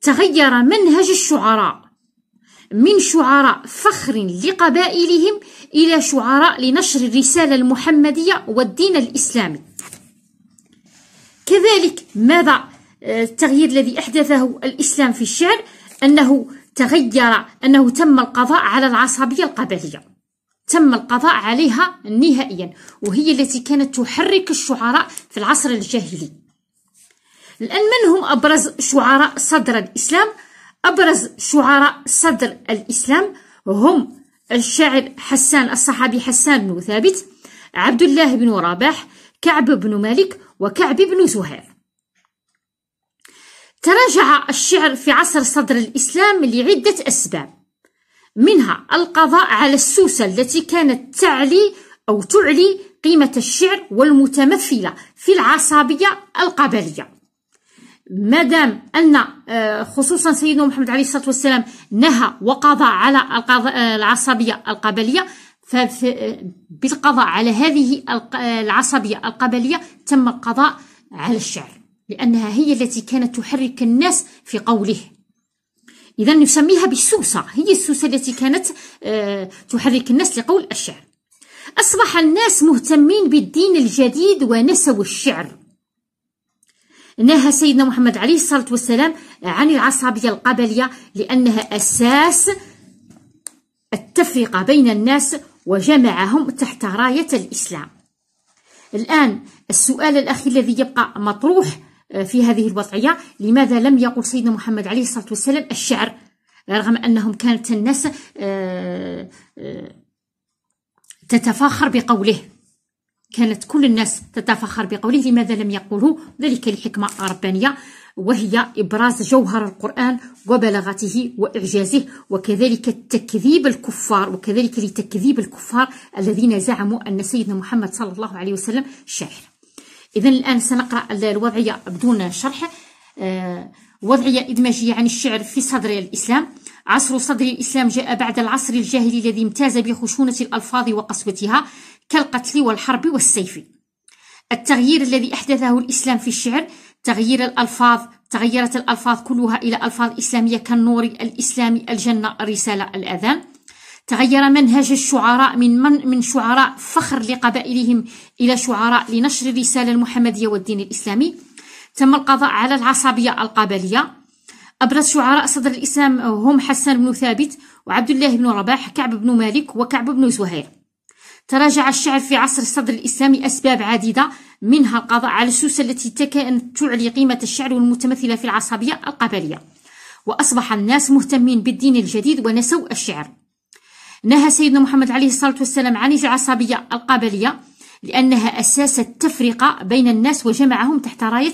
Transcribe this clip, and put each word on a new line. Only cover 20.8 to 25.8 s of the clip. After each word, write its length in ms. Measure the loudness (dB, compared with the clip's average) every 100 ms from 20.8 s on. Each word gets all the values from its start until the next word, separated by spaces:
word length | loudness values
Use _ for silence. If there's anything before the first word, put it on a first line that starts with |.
| 4
القضاء 400 | 4 0 0 2
عليها 680 | 0 0 0 2 2 -2 -4 -4
نهائيا، 680 | 2 4 2 -2 -8 -12 -14 -20 -8
وهي 300 | -4 0 0
التي 280 | 0 0 -2
كانت 400 | -2 0 0 -2
تحرك 520 | -6 -2 0 0 0
الشعراء 560 | -6 -4 -4 -2 -2 -4 -12 -14
في 80 | -8
العصر 320 | -2 0 0
الجاهلي. 640 | -4